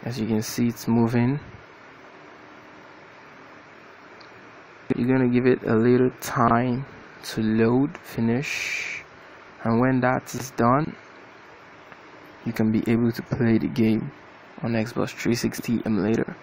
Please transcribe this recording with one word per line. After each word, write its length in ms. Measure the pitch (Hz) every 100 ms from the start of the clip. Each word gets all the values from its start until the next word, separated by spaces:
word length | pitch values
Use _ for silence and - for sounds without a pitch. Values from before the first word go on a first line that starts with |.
As 160 | - 120
you 80 | 110
can 160 | 110
see, 240 | 110 - 120
it's 200 | 117 -
moving. 520 | 117 117 120 120 143 - - - - - - - - - - - - - - - - - - - - - - - - - - - - - - - - - - - -
You're 120 | 123
gonna 200 | 131 127
give 200 | 123 127
it 160 | -
a 120 | - 110
little 360 | 120 123 127 -
time 640 | - - 117 117 127 120 139 - - -
to 180 | - -
load, 560 | 110 110 113 123 143 -
finish, 1040 | - - 113 120 147 - - - - - - - - - - -
and 160 | 110 113
when 200 | 127 131
that 320 | 127 131 - 120
is 160 | 127
done, 440 | - 117 135 160 - - - - - - - - - - - - - - - -
you 80 |
can 180 | 113 110
be 120 | 110 -
able 240 | 117 117
to 100 | 117
play 340 | - - 117 110
the 100 | 101
game 440 | - 110 110 139 - - - - -
on 120 | 117
Xbox 360 | 113 110 - 104
three 260 | - - 117
sixty 460 | 113 - - 117 -
emulator. 500 | 107 101 113 - 175